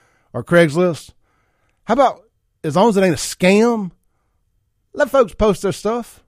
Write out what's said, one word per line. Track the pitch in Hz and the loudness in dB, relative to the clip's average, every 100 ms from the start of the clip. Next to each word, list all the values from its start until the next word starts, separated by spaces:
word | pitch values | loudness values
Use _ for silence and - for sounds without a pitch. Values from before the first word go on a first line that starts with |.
| _ _ _ | _ _ _
or | 127 | -12
Craigslist? | - 170 165 156 180 156 - _ _ _ _ _ _ _ - | 0 2 2 0 -2 -4 -14 _ _ _ _ _ _ _ -4
How | |
about, | 240 240 - 208 _ _ _ | 0 0 0 _ _ _ _
as | 160 147 | -4 2
long | 226 | 2
as | 196 | 2
it | |
ain't | 190 | 0
a | 139 | -2
scam, | - - 185 208 233 226 180 _ _ _ _ _ _ _ _ _ _ | -6 -2 2 2 2 -2 -8 _ _ _ _ _ _ _ _ _ _
let | - 285 | -6 0
folks | 269 226 | 0 0
post | - 208 185 | 0 -2 0
their | 190 | -4
stuff. | - 208 240 220 - | -6 -6 -6 -10 -20